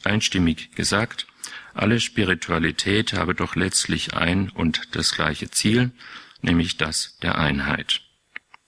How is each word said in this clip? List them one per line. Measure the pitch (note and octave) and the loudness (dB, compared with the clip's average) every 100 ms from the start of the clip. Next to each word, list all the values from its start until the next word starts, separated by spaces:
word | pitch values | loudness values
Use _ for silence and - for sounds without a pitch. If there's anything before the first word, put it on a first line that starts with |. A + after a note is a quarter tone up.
einstimmig | G2 G#2 - G2 E2+ D#2 - | 0 2 2 2 2 2 -6
gesagt, | - D2+ G2 A#2 - - _ - - - | -4 0 2 0 -6 -14 _ -16 -16 -12
alle | - G2+ A#2 | -2 2 2
Spiritualität | - - F#2 F2 - E2+ E2 D#2 G2 G#2 A2+ | 0 0 2 0 0 0 0 0 0 0 0
habe | F#2+ F2 | 0 0
doch | F2+ F2 - | 0 -2 0
letztlich | F#2 - - E2 - | 0 0 0 -2 -2
ein | - E2 F#2 F#2+ | 0 2 2 0
und | - E2 D#2 - | 0 0 0 -4
das | - D#2 - | -4 -2 0
gleiche | D#2 D2 - | -2 -2 -4
Ziel, | - G#2+ A2+ B2 - - - - - | 0 2 2 2 -2 -20 -20 -20 -8
nämlich | - E2+ E2 - | 0 2 2 -2
das | D#2 - - - | -2 -2 -6 -4
der | E2+ - | -2 0
Einheit. | D2+ C#2 C#2 D2 - - - _ _ - _ - | 2 2 0 -2 -2 -4 -6 _ _ -20 _ -20